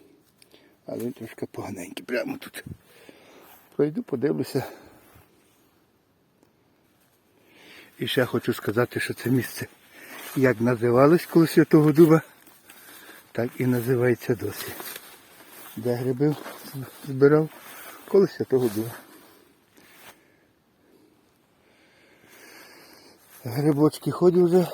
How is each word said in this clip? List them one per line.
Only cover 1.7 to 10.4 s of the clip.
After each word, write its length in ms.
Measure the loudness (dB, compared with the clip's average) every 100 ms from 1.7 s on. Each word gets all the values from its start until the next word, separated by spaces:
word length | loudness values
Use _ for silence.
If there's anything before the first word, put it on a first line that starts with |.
| -12 -14 -16
Прямо 340 | -8 -8 -6 -10
тут. 260 | -14 -18 -16 -18 _ _ -20 -20 -20 -20 -20 -20 _ -4
Пройду, 260 | -4 -4
подивлюся. 600 | -8 -4 -2 -2 -4 -6 -8 -14 -20 -20 _ -20 _ _ _ _ _ _ _ _ _ _ _ _ _ _ _ _ _ _ _ _ _ _ _ _ -20 -20 -20 -10
І 80 | -4
ще 180 | -2
хочу 280 | -2 -2 -4
сказати, 480 | -4 -4 -2 -2 -4
що 140 | -8
це 160 | -6 -2
місце, 360 | -2 -2 -10 -14 _ _ -20 -20 -20 -10
як 240 | 0